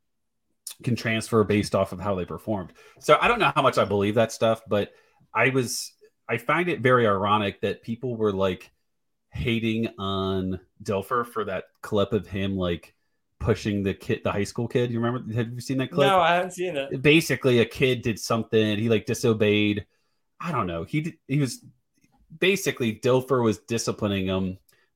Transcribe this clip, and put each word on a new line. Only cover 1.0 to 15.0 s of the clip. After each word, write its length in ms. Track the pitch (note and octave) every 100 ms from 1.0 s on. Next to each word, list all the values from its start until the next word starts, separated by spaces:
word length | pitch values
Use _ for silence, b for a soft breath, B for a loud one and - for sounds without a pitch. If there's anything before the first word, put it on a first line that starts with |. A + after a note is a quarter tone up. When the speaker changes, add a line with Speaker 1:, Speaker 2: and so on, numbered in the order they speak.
| A#2+ A2+ - A2+
Speaker 1:
based 300 | G2+ G#2 F#2+
off 180 | G2+ G2
of 80 | F2+
how 160 | F2+ F#2+
they 80 |
performed." 480 | F2 D#2+ - G2+ F2 - B B
So 200 | - D3+
I 80 | F#3
don't 100 | A#3+
know 140 | D3
how 80 | -
much 160 | C3 B2
I 60 |
believe 320 | G2+ G2+ G2+ A2
that 160 | A2+
stuff, 300 | - A2+ A2+ -
but 260 | G#2 G2+ b b b _
I 160 | G#2+ B2+
was, 420 | C3 A#2+ - - _ _ _ -
I 80 | A#2
find 320 | - D#3 F3
it 120 | C3+
very 260 | B2 B2+ A2
ironic 540 | G2 G2+ G#2+ G2+ -
that 200 | G2+ -
people 340 | - A#2 C3 A2+
were, 160 | G#2+
like, 380 | F#2+ F#2+ F2+ - _ _ _ _ _ _
hating 580 | - B2 A2+ A2 A2 A2+ -
on 600 | G2 F#2+ F#2+ F#2+ F#2 F#2 _ _
Dilfer 440 | G#2+ G2 - B2 A#2+
for 180 | A2+
that 200 | G2+ F#2 - _
clip 320 | - G#2+ G2
of 140 | A2 F2+
him, 300 | G2 G2 G2
like, 380 | F2+ F2 - _ _ _ _ -
pushing 440 | - G#2 A2 G2+
the 120 | G2
kid, 260 | F2+ - A2
the 80 | G2+
high 120 | G2
school 240 | G2+ - A#2
kid. 220 | B2+ B2
You 100 | A2+